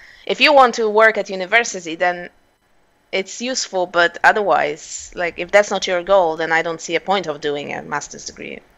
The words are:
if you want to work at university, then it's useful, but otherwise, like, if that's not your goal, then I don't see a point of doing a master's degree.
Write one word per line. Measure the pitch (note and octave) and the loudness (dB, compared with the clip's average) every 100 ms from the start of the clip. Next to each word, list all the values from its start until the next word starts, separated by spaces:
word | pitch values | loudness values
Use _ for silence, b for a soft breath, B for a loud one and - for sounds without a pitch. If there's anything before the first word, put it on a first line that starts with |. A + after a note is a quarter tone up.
| b b | b b
if | - G3 | -6 2
you | C#4 | 6
want | C#4+ B3 A#3 | 6 6 4
to | A3 | 0
work | G#3 A3 G#3+ | 4 4 4
at | G3 | -4
university, | F#3+ F#3 A3+ A#3 F#3+ E3 E3+ | -8 0 0 0 -6 -10 -2
then | F3+ F3 F3 _ _ _ _ _ _ _ _ | -2 -2 -10 _ _ _ _ _ _ _ _
it's | F#3+ F#3+ - | -6 -6 -8
useful, | B3 B3 - F#3+ F3+ | -6 -6 -4 -4 -2
but | F3 E3+ - | 2 0 4
otherwise, | F3 G#3 G3 D3 D3 D#3 - - - | 2 4 2 0 0 -6 -12 -16 -14
like, | F3 E3+ D#3 | -8 -8 -6
if | F3 | 2
that's | G3+ G#3 | 2 2
not | F#3+ F#3+ | -2 -2
your | F3+ | -2
goal, | F3 G3 E3 D#3+ | 2 2 2 0
then | D#3+ | 0
I | E3 | 0
don't | E3 D#3+ | -2 -6
see | - E3 | -6 -4
a | |
point | - G3 D#3+ | -2 -2 -2
of | D3 | -6
doing | D3 C#3+ C#3 | -6 -6 -8
a | B2+ | -10
master's | D#3 D3 - C#3+ | -8 -8 -8 -14
degree. | - - C#2 C2+ - | -16 -16 -16 -16 -18